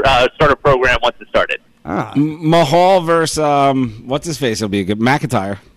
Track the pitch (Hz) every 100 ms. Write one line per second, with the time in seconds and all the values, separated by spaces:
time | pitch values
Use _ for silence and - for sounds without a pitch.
0 | 131 127 127 - 151 131 147 131 127 120
1 | 120 - 107 110 87 - _ _ 71 175
2 | 110 120 156 156 156 170 147 170 180 190
3 | 165 165 160 156 151 143 139 135 123 110
4 | 123 143 170 135 131 107 110 101 92 107
5 | 120 147 120 117 98 98 _